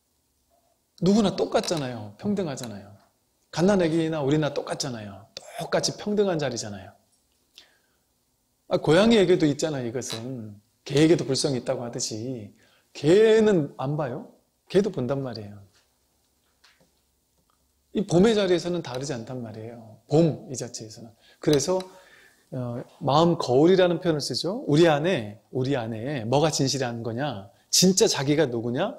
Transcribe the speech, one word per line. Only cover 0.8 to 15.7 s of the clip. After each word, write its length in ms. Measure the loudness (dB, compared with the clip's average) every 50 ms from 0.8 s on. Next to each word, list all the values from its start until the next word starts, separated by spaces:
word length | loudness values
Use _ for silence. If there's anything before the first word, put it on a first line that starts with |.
| _ _ _ _
누구나 340 | 2 4 4 4 4 2 0
똑같잖아요. 800 | -2 -4 0 0 -2 -2 -2 -4 -4 -4 -6 -8 -10 -12 -14 -14
평등하잖아요. 800 | -8 -4 -4 -2 -2 -4 -6 -8 -8 -10 -12 -12 -14 -16 -20 -20 -20 _ _ _ _ _ _ _ _ _ _
갓난아기나 680 | -2 0 2 2 2 2 2 0 0 -2 -2 -2 -4 -2
우리나 320 | 0 0 0 2 0 -2 -4
똑같잖아요. 760 | -6 -6 -6 -8 -8 -8 -8 -8 -10 -12 -14 -14 -18 -20 _ _ -20 -20 -16 -12 -12
똑같이 380 | -6 -2 -2 -2 -2 -2 -6
평등한 420 | -6 -6 -2 0 0 2 0 0 -2
자리잖아요. 520 | -2 -4 -4 -6 -8 -10 -12 -14 -16 -20 -20 _ _ _ _ _ _ _ _ _ _ _ _ -20 -20 _ _ _ _ _ _ _ _ _ _ _ _ _ _ _ _ _ _ _ _ -4
아, 80 | -4
고양이에게도 680 | 0 2 4 4 6 6 6 6 6 6 4 4 4 4
있잖아요. 400 | 2 2 0 -4 -4 -4 -6 -6
이것은 720 | -6 -6 -8 -8 -8 -10 -10 -10 -10 -10 -10 -12 -14 -16 -18 _ _ _ _ _
개에게도 420 | 0 4 4 6 6 6 4 2
불성이 320 | -2 -2 -2 0 -2 -2 -2
있다고 240 | -4 -4 -6 -6 -6
하듯이 720 | -8 -8 -8 -8 -6 -8 -8 -8 -8 -8 -10 -12 -16 -18 _ _ _ _ _ _ _ -12
개는 800 | -2 2 4 6 6 6 6 6 4 6 4 4 2 2 -2 -6
안 180 | -8 -6 -4 -4
봐요. 360 | -4 -4 -6 -6 -10 -12 -16 _ _ _ _ _ _ _ _
개도 220 | 0 0 0 0
본단 300 | -4 -4 -4 -4 -4 -4 -6
말이에요. 360 | -8 -10 -12 -14 -14 -16 -20 -20 _